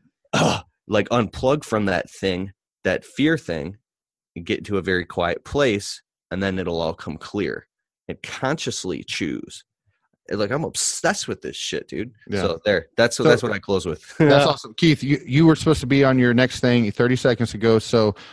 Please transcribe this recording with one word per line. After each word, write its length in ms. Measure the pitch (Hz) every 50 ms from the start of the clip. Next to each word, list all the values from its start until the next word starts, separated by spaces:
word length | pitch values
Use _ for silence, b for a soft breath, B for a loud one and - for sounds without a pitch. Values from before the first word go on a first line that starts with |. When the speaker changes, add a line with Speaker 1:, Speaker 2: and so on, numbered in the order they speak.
| _ _ _ _ _ _ -
Speaker 1:
uh, 280 | 139 156 - - - - _ _ _ _
like, 220 | - 101 104 - -
unplug 560 | 117 120 110 95 - - 127 131 143 147 -
from 220 | - 117 107 104
that 220 | 98 90 85 - -
thing, 440 | - - - 95 90 90 95 98 - _ _ _ _ _ -
that 200 | 95 87 - -
fear 320 | - - - 139 156 165
thing, 420 | 147 - - 85 78 71 87 104 - _ _ _ _ _ _ _ _ _ _ -
and 100 | 85 85
get 120 | - 104 -
into 200 | - - 101 95
a 40 | 80
very 220 | 92 92 90 87
quiet 400 | - - 92 87 85 85 - -
place, 580 | - - 143 143 123 104 101 - - - - _ _ _ _ _ -
and 100 | 92 95
then 200 | 98 98 92 95
it'll 200 | 90 87 85 82
all 140 | 82 80 82
come 220 | - - 87 73
clear. 500 | - - - - 104 92 65 - - - _ _ _ _ _ _ _ _
And 160 | - - - -
consciously 800 | - - - - 131 156 160 - 131 - - - 92 82 - -
choose. 640 | - - - 101 73 64 52 - - - - - _ _ _ _ _ _ _ _ _ _ _ _ -
Like, 200 | - 104 107 98
I'm 140 | 123 151 151
obsessed 600 | - - - - - - - - 170 208 - -
with 140 | - 95 -
this 160 | - 67 -
shit, 320 | - - - - 73 - -
dude. 240 | 65 76 107 131 - _ _ -
Speaker 2:
Yeah. 140 | 101 98 90
Speaker 1:
So 180 | 98 82 82 -
there, 220 | 104 101 85 - - _
that's, 200 | - 117 120 -
Speaker 2:
So 60 | - 117
Speaker 1:
that's 200 | 127 120 117 123
what 100 | 113 104
I 60 | 98
close 280 | - - 98 92 87
with. 300 | 90 76 - - - -
<laughs> 20 | -
Speaker 2:
That's 260 | 160 143 139 143 143
awesome. 300 | 160 143 - - 113 110
Keith, 280 | - 175 165 147 - -
you, 180 | 135 147 135 -
you 220 | - 127 147 165
were 100 | 160 156
supposed 240 | - - 160 151 -
to 60 | 135
be 180 | 123 139 139 139
on 140 | 135 131 127
your 160 | 123 123 120
next 260 | 120 127 123 - -
thing 300 | - 123 120 120 117 104
thirty 260 | - - 120 123 131
seconds 380 | 123 - 131 120 - 120 - -
ago. 240 | 107 110 113 113 110
So 360 | - - - 113 110 107 98 B B B